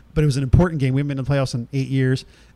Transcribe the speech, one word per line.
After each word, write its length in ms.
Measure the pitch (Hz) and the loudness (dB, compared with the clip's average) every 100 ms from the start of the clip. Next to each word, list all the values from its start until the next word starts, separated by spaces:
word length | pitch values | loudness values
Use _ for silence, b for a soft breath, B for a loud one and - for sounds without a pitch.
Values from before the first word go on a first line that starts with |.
| - - | -6 0
but 80 | |
it 20 | 151 | 0
was 120 | 135 | 0
an 60 | |
important 360 | 135 - 180 160 | 2 4 4 0
game. 160 | 131 135 | 0 0
We 60 | |
haven't 80 | 143 | -2
been 100 | 135 | -4
in 60 | 127 | -2
the 40 | |
playoffs 220 | 139 131 | 0 0
in 140 | 120 120 | -4 -6
eight 160 | 135 127 | -6 -2
years, 360 | 135 131 131 - b b | 0 0 -2 -6 b b